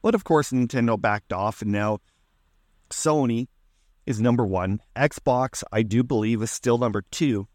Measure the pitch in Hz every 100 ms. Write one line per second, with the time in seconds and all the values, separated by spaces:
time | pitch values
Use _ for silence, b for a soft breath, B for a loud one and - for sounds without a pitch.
0 | 214 226 - 160 143 131 120 131 117 110
1 | 110 104 _ 92 101 - 107 104 107 107
2 | _ _ _ _ _ _ _ _ _ -
3 | 156 151 131 113 127 _ _ _ _ _
4 | - 113 117 120 110 95 92 104 _ -
5 | 143 - - 123 131 - - 107 113 110
6 | 123 123 107 113 110 - 127 117 123 104
7 | 98 - 151 107 101